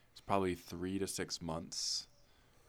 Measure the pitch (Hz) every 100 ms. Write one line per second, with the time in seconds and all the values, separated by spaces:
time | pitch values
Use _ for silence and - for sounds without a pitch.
0 | - - - 98 95 87 - 85 92 95
1 | 95 - 87 - 85 80 98 - - -
2 | - - - - - -